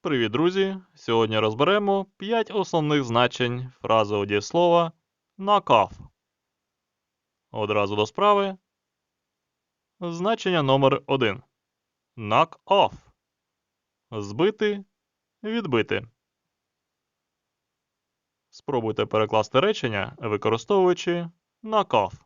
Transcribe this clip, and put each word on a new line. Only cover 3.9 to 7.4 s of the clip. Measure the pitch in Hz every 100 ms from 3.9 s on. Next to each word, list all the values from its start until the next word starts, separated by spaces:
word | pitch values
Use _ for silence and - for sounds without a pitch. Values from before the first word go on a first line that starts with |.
| 110 104 104 101
дієслова | 101 101 170 175 170 165 _ _ _ _ -
knock | 196 202
off. | - 117 95 - - _ _ _ _ _ _ _ _ _ _ _ _ _